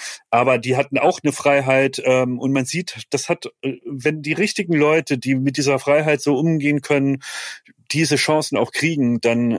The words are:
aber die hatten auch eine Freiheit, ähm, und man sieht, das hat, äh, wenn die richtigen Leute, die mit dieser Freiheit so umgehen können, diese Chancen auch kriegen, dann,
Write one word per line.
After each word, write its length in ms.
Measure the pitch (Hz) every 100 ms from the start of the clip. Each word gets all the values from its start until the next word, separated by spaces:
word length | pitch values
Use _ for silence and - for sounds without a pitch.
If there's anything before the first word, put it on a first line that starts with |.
| - - _
aber 280 | 117 127 123
die 180 | 123
hatten 220 | 127 139 135
auch 240 | 156 -
eine 80 | 147
Freiheit, 680 | - 147 139 135 135 135 -
ähm, 340 | 127 127 127 123
und 140 | 131
man 140 | 139
sieht, 400 | 131 170 180 117 -
das 180 | 135 -
hat, 160 | 170 - -
äh, 160 | 135 127
wenn 360 | - 139 147 156
die 120 | 147
richtigen 400 | 156 208 - 175
Leute, 440 | 156 151 160 156 131
die 180 | 127
mit 200 | 135 135
dieser 240 | 135 139 131
Freiheit 400 | 139 147 156 147
so 180 | 147 135
umgehen 440 | 165 160 147 143
können, 420 | - 143 139 135 - - - - _ _ -
diese 260 | 147 160 143
Chancen 400 | - 156 - 104
auch 140 | 120
kriegen, 480 | - 160 151 120 120
dann, 360 | 117 117 120